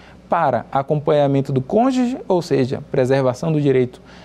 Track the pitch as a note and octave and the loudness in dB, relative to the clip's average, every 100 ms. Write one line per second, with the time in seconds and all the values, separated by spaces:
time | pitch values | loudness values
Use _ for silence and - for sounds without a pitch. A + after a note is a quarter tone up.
0 | - - - F3 D3+ A#2 - C3+ C#3 D3+ | -20 -20 -4 0 0 0 -2 -4 -2 -2
1 | D3+ D3 C#3+ C#3 C3+ C3 C3 G#3+ B3+ B3+ | 0 2 2 0 0 -2 0 0 2 0
2 | B3 C4+ - F#3 - C#3 B2 C3+ - C#3 | -2 -4 -2 -2 0 0 0 -4 -4 -2
3 | B2+ C3+ B2+ A#2+ E3 D#3 C#3+ C3 B2 - | 2 2 0 -2 -2 0 2 2 0 -4
4 | - - | -20 -20